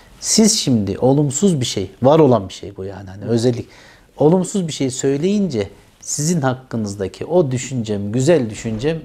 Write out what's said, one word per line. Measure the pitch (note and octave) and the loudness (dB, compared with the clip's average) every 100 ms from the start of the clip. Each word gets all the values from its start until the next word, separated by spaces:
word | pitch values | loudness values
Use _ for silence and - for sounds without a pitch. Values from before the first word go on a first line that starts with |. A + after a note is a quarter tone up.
| - - | -20 -10
Siz | - - A3 - | 0 4 4 4
şimdi | - A#2 G2 F#2 | 2 2 0 2
olumsuz | B2+ C#3 D3 B2+ G3+ D#3 | 2 4 2 2 2 2
bir | B2 | -2
şey, | - F#2 - | -4 -6 2
var | B2+ D#3+ | 4 6
olan | C#3+ A#2 F#2+ | 6 4 0
bir | |
şey | - F2+ G2 | -12 -16 -12
bu | |
yani, | F#2+ F#2+ F#2+ | -12 -12 -16
hani | G2 | -10
özellik, | G#2 A#2 B2 A2+ - - - - _ - | -2 2 2 0 -8 -16 -20 -20 _ 2
olumsuz | D3 F#3 F3 G#3 E3+ | 4 4 0 -4 -4
bir | |
şey | - C3+ | -4 -4
söyleyince | B2+ C#3 C#3+ F3+ G#3 F#3+ A2+ G2 - _ _ | -2 -2 0 0 0 0 -2 -4 -8 _ _
sizin | - - D3+ F3 | -10 -4 0 0
hakkınızdaki | C3 B2+ - A#2 G#2 G2+ F#2+ - | 0 -2 -6 -6 -4 -4 -6 -8
o | - F3+ C#3+ | -2 -2 0
düşüncem, | B2+ - C3 A2 G2+ G2+ | -6 -6 -6 -4 -6 -4
güzel | B2 C#3 E3 A2 | -2 2 2 0
düşüncem | G#2+ A#2 A2 C#3+ E3 | -6 -8 -4 -4 -6